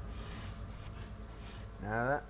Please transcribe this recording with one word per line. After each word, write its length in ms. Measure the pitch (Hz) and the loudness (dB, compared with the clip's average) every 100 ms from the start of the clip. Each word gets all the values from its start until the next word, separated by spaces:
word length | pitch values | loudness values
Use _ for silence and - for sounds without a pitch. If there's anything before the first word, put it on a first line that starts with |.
| - - - - - - - - - - - - - - - - - - | -4 -4 -4 -4 -4 -4 -4 -6 -6 -4 -4 -6 -6 -6 -6 -6 -6 -2
Nada. 400 | 101 113 123 143 | 4 6 8 6